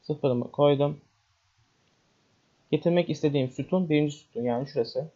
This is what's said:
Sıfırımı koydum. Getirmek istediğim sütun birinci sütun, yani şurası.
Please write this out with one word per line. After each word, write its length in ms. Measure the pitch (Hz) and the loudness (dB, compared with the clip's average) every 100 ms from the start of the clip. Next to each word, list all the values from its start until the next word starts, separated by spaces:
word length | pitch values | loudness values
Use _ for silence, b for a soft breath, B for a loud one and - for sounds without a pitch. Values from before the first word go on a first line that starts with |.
Sıfırımı 480 | - 151 143 123 - | -6 -2 0 0 -4
koydum. 500 | - 147 139 143 151 _ _ _ _ _ _ _ _ _ _ _ _ _ _ _ _ _ | 2 4 4 0 -2 _ _ _ _ _ _ _ _ _ _ _ _ _ _ _ _ _
Getirmek 400 | 151 170 170 165 | 0 2 2 0
istediğim 400 | - 156 143 127 | 0 0 0 -2
sütun 380 | - 131 185 175 | -4 -2 -2 2
birinci 240 | 151 147 | 2 0
sütun, 300 | 143 _ 113 | -4 _ -6
yani 240 | 120 120 139 | -4 -2 -4
şurası. 420 | 139 113 127 160 | -4 -4 -4 -10